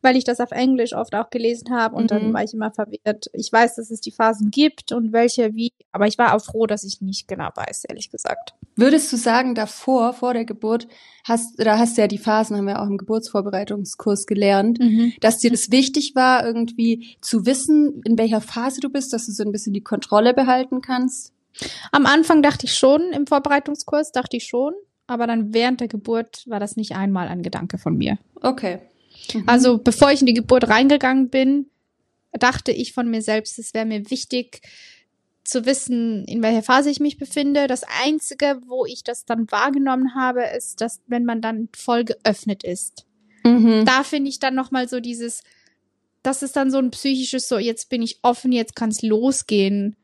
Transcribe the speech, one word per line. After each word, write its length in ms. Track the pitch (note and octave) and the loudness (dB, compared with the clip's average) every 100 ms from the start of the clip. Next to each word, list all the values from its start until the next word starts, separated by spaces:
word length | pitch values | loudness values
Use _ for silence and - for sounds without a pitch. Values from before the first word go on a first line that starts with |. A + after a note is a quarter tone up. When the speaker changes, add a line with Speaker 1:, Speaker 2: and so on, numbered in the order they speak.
Speaker 1:
weil 120 | C4 B3+ | 4 4
ich 80 | |
das 160 | A#3+ A#3+ | 2 -2
auf 120 | B3 | -4
Englisch 420 | - C4 C4 A#3 | 0 2 2 0
oft 220 | - A#3 G#3 | -4 -4 -6
auch 160 | A#3 | -4
gelesen 400 | B3 A#3 A#3+ A#3 B3 | -2 -2 -2 -4 -2
habe 200 | A3+ A3+ | 0 0
und 160 | A3+ | 0
dann 160 | G#3 G#3+ | 2 0
Speaker 2:
Mhm. 40 | |
Speaker 1:
war 100 | A3 | -2
ich 100 | G#3+ | -4
immer 160 | A3 G#3+ | -4 -6
verwirrt. 540 | - G#3+ G#3 G#3+ G#3+ - | -4 -8 -4 -4 -6 -8
Ich 180 | - A3 | -10 0
weiß, 240 | A3+ A#3 A#3 | 4 2 0
dass 140 | A3 | -12
es 100 | A3+ | -12
die 120 | - | -12
Phasen 400 | - A3+ G#3+ G#3+ | 0 0 2 -2
gibt 400 | C4+ D4+ - - | 2 2 0 -8
und 220 | A#3 A3+ | -4 0
welche 420 | A3+ A#3+ - A3 A3 | 2 2 2 -2 -2
wie, 160 | A#3 _ _ | -6 _ _
aber 140 | - G#3 | 0 0
ich 140 | G#3+ | 2
war 160 | A#3+ G#3+ | 2 2
auch 100 | - | -2
froh, 220 | A3 A3 | -2 -2
dass 160 | G#3 | -2
ich 180 | G3 - | -6 -8
nicht 260 | F#3+ G3 - | -8 -8 -10
genau 220 | F#3+ - - | -10 -8 -8
weiß, 300 | - - - | -10 -10 -12
ehrlich 260 | - - | -12 -12
gesagt. 420 | - - - - _ - - | -10 -8 -8 -12 _ -12 2
Speaker 2:
Würdest 360 | B3+ D4+ - | 4 4 2
du 60 | A#3+ | -2
sagen, 380 | A#3 A#3 C4 A3+ | 2 2 0 -4
davor, 580 | G#3 - - C4 A#3 | -6 -6 0 2 0
vor 220 | B3 B3 A#3+ | -2 -4 -4
der 100 | A3+ | -6
Geburt, 420 | G3+ G#3+ A#3 - - - _ | -6 -2 -2 -4 -20 -20 _
hast, 360 | - A#3 - - | -2 -2 -2 -2
da 200 | A3 G#3+ | 2 4
hast 180 | A#3 A#3 | 2 2
du 40 | |
ja 60 | G#3 | 0
die 120 | G3+ | 0
Phasen, 360 | - G#3+ A3 G#3 | 0 0 0 -2
haben 120 | G3 | -2
wir 120 | G3+ | -2
auch 60 | G#3 | -4
im 120 | G3 | -4
Geburtsvorbereitungskurs 1300 | F#3+ A3 A3+ G3+ G3+ F#3+ G3+ G3+ F#3 - - G3+ - | -2 -4 -2 -4 -2 -6 -6 -8 -8 -4 -2 -2 -2
gelernt, 500 | G3+ G3+ G3 G#3+ A#3 | 0 4 4 2 4
Speaker 1:
Mhm. 340 | B3 A3 A#3+ - | 4 4 2 2
Speaker 2:
dass 180 | A3 A3+ | 0 4
dir 100 | A#3+ | 2
das 220 | A#3+ - | 0 2
wichtig 420 | B3+ C4+ D4+ C#4+ | 2 4 -2 -2
war, 320 | C4 B3+ B3+ A#3 | 2 4 4 2
irgendwie 720 | A#3 A#3 - A#3 A3+ - _ | -2 -4 0 0 0 -6 _
zu 280 | - A3+ F#3+ | -2 0 2
wissen, 560 | C4 C#4+ D4+ D4 D4 - | 0 4 4 4 0 0
in 140 | A3+ | 2
welcher 220 | A3+ A3 | 2 0
Phase 380 | A3 A#3 B3+ C4 | -2 -6 -6 -4
du 100 | C#4 | -4
bist, 220 | C#4 C4 | -4 -4
dass 140 | A#3 A#3 | -6 -6
du 60 | |
so 100 | G3+ | -6
ein 80 | G#3 | -4
bisschen 220 | G#3 G#3 | -4 -4
die 80 | G3+ | -6
Kontrolle 540 | - G3+ - G#3 A#3 B3 | -4 -6 2 4 4 4
behalten 460 | C4 B3+ C4 B3+ | 2 2 0 -6
kannst? 520 | C4 B3+ B3+ - - _ _ - - - - | -4 -2 -2 -4 -16 _ _ -16 -14 -14 -2
Speaker 1:
Am 140 | C#4+ C#4 | 2 4
Anfang 380 | D4 D#4+ D#4 | 4 6 6
dachte 240 | C#4+ - B3+ | 6 2 -4
ich 80 | - | 2
schon, 260 | C4 D4+ F4+ | 4 4 2
im 140 | D4 C#4+ | -2 0
Vorbereitungskurs 840 | C#4+ C#4+ C#4+ C#4+ D4 - D4 D4+ | 0 2 0 0 -10 -2 -2 -2
dachte 260 | B3+ B3 A#3+ | -4 -4 -8
ich 80 | - | -4
schon, 280 | A#3+ C#4 G4 G4+ _ - | -4 -2 -6 _ _ -10
aber 160 | A#3+ A#3 | -4 -2
dann 280 | A3+ G#3 | -2 0
während 260 | A3+ B3 B3+ | 0 0 0
der 80 | A#3 | -4
Geburt 560 | G#3+ A3+ A3+ A3+ - - | -6 -4 -4 -4 -14 -8
war 120 | G#3 | -6
das 160 | G3+ A3 | -6 -6
nicht 180 | G#3 F#3+ | -8 -4
einmal 320 | G3 F#3+ F3 | -2 0 -2
ein 120 | F3+ | -6
Gedanke 360 | F3 - F3+ F#3+ | -8 -8 -8 -6
von 180 | - - | -2 -2
mir. 200 | - G#3 _ - | -2 -4 _ -4
Speaker 2:
Okay. 380 | B3+ B3+ F#3+ F3+ _ _ _ - - | -4 -2 -6 -8 _ _ _ -20 -8
Mhm. 100 | A3+ G3+ | -4 4
Speaker 1:
Also 300 | A#3+ B3+ A3+ | 6 6 4
bevor 340 | A#3+ A3 C#4 | 2 4 4
ich 80 | C#4+ | 6
in 60 | B3+ | 4
die 60 | |
Geburt 340 | A#3+ A3+ B3+ A#3 | 2 4 4 6
reingegangen 640 | A3 C4+ C#4+ C4 C4 B3+ | 4 6 4 4 2 2
bin, 380 | C4+ C4 C#4+ C#4 _ _ _ _ _ _ | 2 2 2 -2 _ _ _ _ _ _
dachte 400 | - B3 B3+ - | 0 0 0 -4
ich 180 | - A#3 | -4 -4
von 180 | - A#3 | -4 -4
mir 120 | A3+ | -4
selbst, 360 | G#3+ A3 G#3+ - | -2 -4 -4 -14
es 160 | A3 | -8
wäre 120 | A3+ A3 | -6 -4
mir 260 | G#3+ G#3 | -6 -6
wichtig 480 | C4 - B3 A#3+ - - - - - _ _ _ _ - | -8 -4 -6 -6 -18 -20 -20 -20 -20 _ _ _ _ -6
zu 200 | B3+ A#3 | -4 0
wissen, 600 | C4+ - A#3+ A3+ G#3+ - | -2 -2 -2 -2 -4 -6
in 180 | A#3 | -2
welcher 180 | A3 A3+ | 2 0
Phase 280 | A3 B3+ C#4+ | 4 4 4
ich 100 | C#4+ | 0
mich 180 | D4 - | -2 -4
befinde. 500 | C#4 D4 C#4+ C#4+ C#4 | -8 -2 0 2 0
Das 160 | B3+ - - | -2 -4 -4
Einzige, 560 | C4+ D4+ - C4+ C#4+ C4+ B3 | -2 -2 -4 -2 -2 -2 -6
wo 160 | B3+ A#3+ | -4 -4
ich 200 | B3 - | -6 -10
das 180 | A#3+ | -10
dann 260 | - A3+ A3 | -6 -4 -2
wahrgenommen 640 | G#3 B3+ C#4 C4+ B3+ C4 | 0 0 2 0 2 0
habe, 300 | B3+ B3+ B3 | 0 -2 0
ist, 380 | A#3+ A#3+ - - | -2 -6 -10 -6
dass 180 | A3+ - - | -6 -8 -6
wenn 160 | A#3+ | -2
man 160 | A#3+ A3+ | -2 -2
dann 300 | A3+ A3+ A3+ | -4 -6 -8
voll 300 | - - A#3+ | -8 -2 -2
geöffnet 640 | A#3 - G#3+ G3+ - G3 - | -2 -2 -2 -2 -4 -6 -8
ist. 400 | F3+ - - _ _ _ _ A#3 | -8 -10 -16 _ _ _ _ 4
Speaker 2:
Mhm. 400 | A#3+ A3+ A3 A3+ | 6 6 6 4
Speaker 1:
Da 180 | C4 | 4
finde 240 | C#4 D4+ C#4 | 2 -2 -4
ich 100 | - | -2
dann 160 | C4+ C4 | -2 -2
nochmal 340 | C4 C4 B3 | -4 -4 -4
so 100 | B3+ | -6
dieses, 420 | A#3+ A#3 A#3 - _ _ _ _ _ _ _ _ | -8 -8 -10 -10 _ _ _ _ _ _ _ _
das 220 | C4 C4 | -6 -4
ist 140 | C4+ C#4+ | -4 -2
dann 120 | C4+ | 0
so 100 | C4+ | 2
ein 120 | B3+ | -2
psychisches, 560 | - C#4 C4 B3+ C4 - | -2 -2 -2 -2 -6 -2
so 100 | A#3 | -2
jetzt 280 | A#3 A3+ - | -2 -6 -6
bin 140 | B3+ | -4
ich 180 | A3+ - | -4 -2
offen, 280 | B3 A#3+ B3+ | -2 0 0
jetzt 240 | B3 A3+ - | 0 -2 -4
kann's 280 | A3+ G#3+ | -4 -2
losgehen. 920 | A3 G#3+ B3+ C4 - G#3 G3 G3+ G3+ - | 0 2 2 0 0 0 2 0 -2 -6